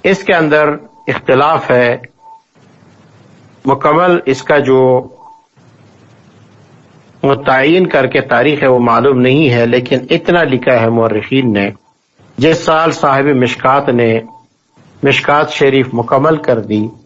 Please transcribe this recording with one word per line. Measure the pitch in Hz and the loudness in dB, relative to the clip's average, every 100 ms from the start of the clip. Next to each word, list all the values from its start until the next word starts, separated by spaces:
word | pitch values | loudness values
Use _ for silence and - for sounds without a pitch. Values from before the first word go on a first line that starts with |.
اس | 180 190 | 0 -2
کے | - | 0
اندر | 180 156 151 151 147 - _ - | 0 2 2 0 -4 -12 _ -8
اختلاف | - - 135 147 156 - | -6 -2 0 2 -2 0
ہے، | 123 120 120 - _ - - _ _ _ _ _ _ _ - _ - - - 135 | 0 0 -4 -10 _ -20 -20 _ _ _ _ _ _ _ -20 _ -20 -20 -8 -2
مکمل | 139 156 151 180 175 - | 0 2 2 2 0 -2
اس | 131 | -4
کا | - 151 | 0 0
جو | 135 131 131 127 127 - - - _ _ _ _ _ _ _ _ _ _ - _ - - _ - _ - | 2 2 4 0 -2 -20 -20 -20 _ _ _ _ _ _ _ _ _ _ -20 _ -20 -20 _ -20 _ -6
متعین | 135 135 139 131 143 180 175 | -2 -2 0 0 2 2 2
کر | 143 127 | 0 0
کے | 139 | -2
تاریخ | - 120 135 143 | -2 0 0 0
ہے، | 135 | 2
وہ | 127 | 2
معلوم | 120 113 135 127 | 2 2 2 2
نہیں | 127 139 151 | 2 2 2
ہے، | 120 117 | 2 0
لیکن | 123 123 131 127 | 0 -2 -4 -2
اتنا | 165 - 175 | -2 0 0
لکھا | 156 127 135 123 | 0 -2 0 0
ہے | 113 | 2
مورخین | 113 113 107 104 131 127 | 0 0 -2 -2 -2 0
نے، | 101 101 - _ _ _ _ _ - | -2 -4 -8 _ _ _ _ _ -2
جس | 147 160 - | 0 0 0
سال | 160 160 | 0 0
صاحب | 156 147 135 139 131 | 0 -2 0 0 0
مشکات | 123 - 131 135 143 | 0 0 0 0 0
نے | 120 117 113 - - _ _ _ _ _ - | 0 0 0 -6 -20 _ _ _ _ _ -4
مشکات | 139 135 - 147 151 | 0 0 0 0 -2
شریف | - 139 135 127 | 0 0 2 -2
مکمل | 117 117 139 151 156 | -4 -2 0 0 0
کر | 151 117 | -2 -2
دی | 104 107 110 - | -2 -4 -4 -10